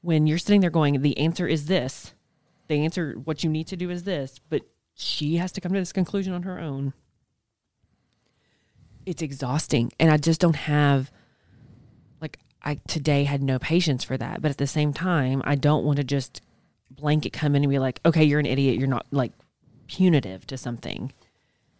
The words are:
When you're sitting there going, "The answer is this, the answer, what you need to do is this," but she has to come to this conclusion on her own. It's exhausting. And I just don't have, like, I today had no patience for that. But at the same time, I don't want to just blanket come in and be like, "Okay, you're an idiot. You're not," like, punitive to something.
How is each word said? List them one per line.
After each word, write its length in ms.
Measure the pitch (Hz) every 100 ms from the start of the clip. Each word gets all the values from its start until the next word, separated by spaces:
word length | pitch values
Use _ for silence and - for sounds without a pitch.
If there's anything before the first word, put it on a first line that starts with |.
When 260 | 170 160 156
you're 120 | 160
sitting 220 | - 202
there 80 | 185
going, 300 | 160 147 143
"The 140 | 143 -
answer 280 | 156 165 175
is 200 | 156 147
this, 480 | 185 127 - - _ _ _ _ _ _
the 160 | 151
answer, 280 | 156 175 160 -
what 220 | 135 151
you 60 | 165
need 180 | 156 160
to 80 | 180
do 120 | 175
is 120 | 175
this," 380 | 175 170 131 - _
but 140 | 151 - _ _
she 420 | _ - - 147 170
has 160 | 185
to 80 | -
come 120 | 180
to 40 | 196
this 140 | 180
conclusion 400 | - 175 202 190
on 100 | 180
her 160 | 175 180
own. 340 | 160 139 139 - _ _ _ _ _ _ _ _ _ _ _ _ _ _ _ _ _ _ _ - -
It's 160 | 165
exhausting. 720 | 156 135 127 139 - 139 117 -
And 120 | 165
I 60 | 156
just 240 | 151 160
don't 160 | 175 151
have, 540 | - 147 143 139 131 _ _ _ _ _ - - - _ _ _
like, 180 | 160 - _ _
I 180 | - 147 -
today 380 | 160 143 143
had 180 | 143 139
no 160 | 135 131
patience 460 | - 165 170 127
for 120 | - 131
that. 240 | 113 -
But 100 | 151
at 80 | 139
the 80 | 139
same 260 | - 151
time, 500 | 139 180 170 131 131
I 100 | - 139
don't 280 | 143 151
want 120 | 127 143
to 80 |
just 360 | 135 139 131 - _ _ _ _ _
blanket 420 | 135 151 156 -
come 220 | - 151 143
in 80 |
and 60 | 143
be 80 | 139
like, 220 | 131 - 170
"Okay, 180 | 160
you're 160 | 156 147
an 60 | 147
idiot. 320 | 127 135 107
You're 100 | 135
not," 180 | 131 -
like, 220 | 143 120 _ _ _ _ _ -
punitive 580 | - 185 156 - 92 -
to 80 | 135
something. 560 | - 120 - - 131 - _ _ _ _ _ _